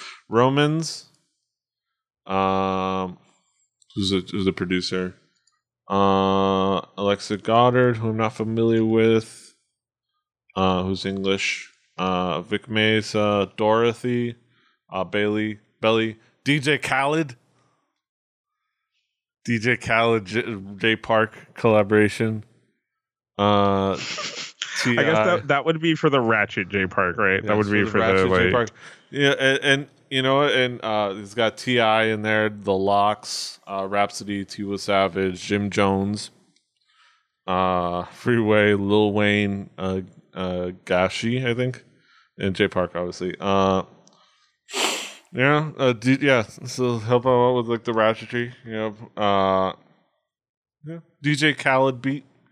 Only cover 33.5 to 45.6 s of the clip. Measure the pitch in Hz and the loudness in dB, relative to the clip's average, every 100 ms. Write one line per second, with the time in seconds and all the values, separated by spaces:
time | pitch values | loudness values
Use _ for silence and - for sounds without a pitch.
33.5 | - - 98 98 101 101 - 101 101 95 | -14 -10 -8 -2 0 0 -2 -8 -8 -8
34.5 | - 101 101 - 98 95 95 95 90 - | -8 -6 -6 0 2 2 0 -2 -4 -2
35.5 | 101 101 98 98 98 98 107 - _ _ | -2 0 2 2 2 0 -4 -10 _ _
36.5 | _ _ _ _ _ _ _ _ _ - | _ _ _ _ _ _ _ _ _ -4
37.5 | 92 92 90 87 87 87 - - 117 107 | 0 0 0 -2 -4 -8 -6 0 2 4
38.5 | 107 104 101 98 104 104 104 104 104 101 | 4 4 2 2 2 2 2 2 2 0
39.5 | 98 98 - 95 95 90 - _ 92 92 | -4 -10 -8 -6 -6 -8 -16 _ -8 -6
40.5 | 90 90 92 - 90 92 - 113 123 127 | -4 -6 -8 -2 0 0 -2 -4 -4 -2
41.5 | 117 127 123 - _ _ _ _ - 98 | -2 -4 -6 -16 _ _ _ _ -6 -4
42.5 | 90 101 92 87 87 90 - 90 87 98 | 0 0 0 -4 -4 -8 -6 -8 -4 0
43.5 | 98 95 95 - _ _ _ _ _ _ | 2 4 2 -2 _ _ _ _ _ _
44.5 | _ - - - - - - _ 120 135 | _ -12 -4 -4 -4 -10 -16 _ -2 2
45.5 | 151 | 2